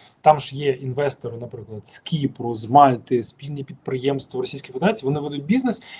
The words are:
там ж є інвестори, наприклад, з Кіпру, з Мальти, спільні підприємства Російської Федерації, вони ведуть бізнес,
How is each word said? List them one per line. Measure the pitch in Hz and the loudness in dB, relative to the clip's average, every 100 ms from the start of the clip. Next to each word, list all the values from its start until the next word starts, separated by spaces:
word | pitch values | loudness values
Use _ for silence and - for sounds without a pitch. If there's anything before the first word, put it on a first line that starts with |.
| - - | -20 2
там | 156 151 | 6 6
ж | - 135 | 4 -2
є | 143 | -2
інвестори, | 127 131 123 143 - 120 117 | 0 -2 -2 -2 -2 -8 -10
наприклад, | 120 127 107 107 - | -10 -12 -12 -10 -8
з | - | -8
Кіпру, | - 156 139 - 120 | -4 -2 -2 -2 -4
з | 113 110 | -4 4
Мальти, | 139 139 117 - 123 | 8 8 6 0 0
спільні | 110 - 139 143 | -2 -8 -10 -10
підприємства | 139 - - 131 135 135 - 127 | -12 -12 -8 -4 -2 -2 -4 -6
Російської | - 135 - | -6 -6 -8
Федерації, | 131 180 220 135 | 0 0 2 -2
вони | 147 | -2
ведуть | 143 143 | -4 -6
бізнес, | 143 247 247 - - | 0 0 2 -2 -8